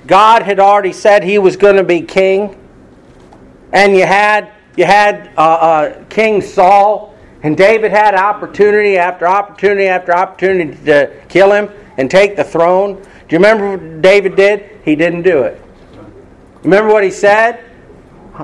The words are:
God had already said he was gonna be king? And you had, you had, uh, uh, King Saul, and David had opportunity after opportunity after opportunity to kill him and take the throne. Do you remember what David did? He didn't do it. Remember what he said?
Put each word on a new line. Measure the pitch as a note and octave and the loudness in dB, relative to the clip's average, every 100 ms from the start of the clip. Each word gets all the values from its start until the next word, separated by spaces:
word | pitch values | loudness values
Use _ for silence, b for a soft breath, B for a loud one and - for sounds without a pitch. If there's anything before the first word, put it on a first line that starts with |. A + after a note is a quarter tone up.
| B2+ | -2
God | F3+ A3 A#3 | 2 4 2
had | G3+ G3 | 0 0
already | G3 G3+ F#3 | 2 2 -2
said | - G#3+ G3+ | -2 2 2
he | E3+ G#3 | 0 0
was | F#3 - | 0 2
gonna | G3+ G3 | 2 2
be | F3+ F3 | 0 -2
king? | - F#3+ F#3+ F#3+ G#3 - - - - _ _ - - - - - - | -4 -2 -2 -2 -4 -12 -20 -20 -20 _ _ -20 -20 -20 -20 -20 -6
And | - G3+ | 0 2
you | G3 E3 | 2 2
had, | G3 G#3 G#3+ - - _ - | 2 2 0 -4 -16 _ -4
you | E3+ | 0
had, | G3+ G#3 G#3 - - | 2 2 -2 -8 -2
uh, | |
uh, | D#3+ E3 E3 D#3 D3+ - - | 0 2 0 0 -2 -8 -10
King | - A3 G#3 | -4 -2 -2
Saul, | - - F3+ G3+ G3+ G#3 - - B B | -4 0 4 4 2 -2 -8 -20 B B
and | D3+ D#3 | -6 0
David | G3 A3 G#3+ | 2 2 0
had | G3+ G#3+ F#3+ | 0 0 0
opportunity | G3 G#3 D#3+ - G#3 G#3 G#3 F#3+ | -2 -4 -8 -2 0 2 0 0
after | F3 F3+ E3 | -2 -2 -2
opportunity | G3 G3+ - G3 G3+ G3 | -2 -4 -4 -2 -2 -2
after | F#3 F3+ | -2 -2
opportunity | F3 F#3+ - F#3 F#3+ D#3 A#2+ | -2 -2 -4 -4 -2 -4 -6
to | C#3+ D3 C3+ - - | 0 0 0 -6 -4
kill | E3+ G3 | 0 2
him | G3+ G#3 - B B | 2 -2 -10 B B
and | C3+ | -2
take | F#3 G3+ | 0 0
the | G3 | -2
throne. | D3 E3 E3+ F#3 G3+ G3 | -6 -2 0 0 -2 -8
Do | - - - E3 | -18 -20 -6 0
you | |
remember | G3+ A3 G3+ F#3+ | 2 0 -2 -8
what | D#3+ D#3+ | -12 -2
David | F3+ G3+ F#3+ | 2 2 0
did? | F3 G3 G#3 - - | 0 0 0 -8 -12
He | - D3+ | -6 -2
didn't | E3+ E3+ | -2 -2
do | F3 D#3+ | -2 -2
it. | A#2 - - - - - - - - _ - _ | -2 -8 -20 -20 -20 -20 -20 -20 -20 _ -20 _
Remember | D3 F#3+ G#3+ | -2 0 2
what | G#3+ | 0
he | F#3+ | -2
said? | F#3+ G#3 G#3+ A3+ A#3 - - - - - - - - | -2 0 2 0 -4 -16 -20 -20 -20 -20 -20 -20 -20